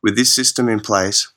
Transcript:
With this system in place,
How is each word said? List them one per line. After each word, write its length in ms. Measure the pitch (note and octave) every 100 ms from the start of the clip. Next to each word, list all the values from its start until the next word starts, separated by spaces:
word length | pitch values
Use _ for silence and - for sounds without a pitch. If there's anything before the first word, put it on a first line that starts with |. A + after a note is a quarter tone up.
With 160 | G#2+ G#2+
this 180 | B2+ -
system 320 | B2+ - A#2+
in 140 | G#2+
place, 500 | - G2 F#2+ - -